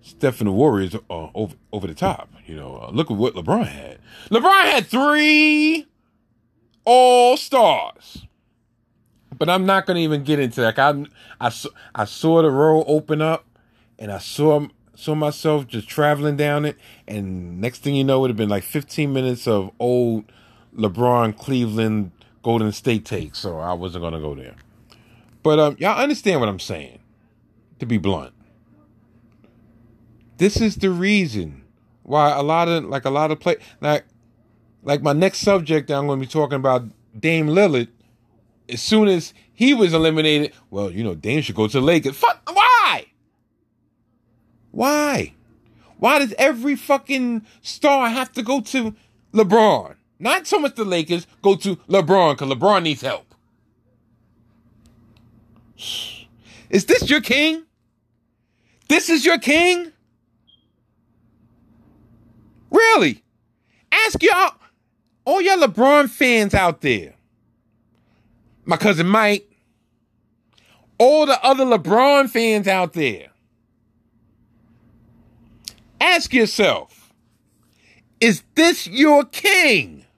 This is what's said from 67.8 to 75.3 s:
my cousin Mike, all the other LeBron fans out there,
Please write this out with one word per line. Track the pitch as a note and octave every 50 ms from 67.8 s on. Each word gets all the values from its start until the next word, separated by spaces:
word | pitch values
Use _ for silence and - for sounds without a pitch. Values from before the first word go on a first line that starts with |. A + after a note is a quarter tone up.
| _ _ _ _ _ _ _ _ _ _ _ _ _ _ _ _ _
my | - E3+
cousin | - - G#3 G3 D3+ E3+
Mike, | F3+ G3+ A3 A3 G#3 G#3 G3+ - _ _ _ _ _ _ _ _ _ _ _ _ _ _ _ _ _ _ _ _ _ _ _ _ _ _ _ _ _ _ _
all | A3+ B3+ D4 D#4 D4+
the | C#4+ C4 - -
other | B3+ C4+ C4 C4+
LeBron | B3+ A#3+ G#3+ D3+ D#3 G3 A#3 B3+ C#4+ C#4+ C#4+ C#4 A#3
fans | - A3+ A3+ A3+ A3 G#3+ G3
out | F#3+ F#3+ F#3 F3+ D#3+ -
there, | F3 D3+ B2+ G#2 F2 C#2+ C2+ _ _ _ _ _ _ _ _ _ _ _ _ _ _ _ _ _ _ _ _ _ _ _ _ _ _ _ _ _ _ _ _ _ _ _ _ _ _ _ _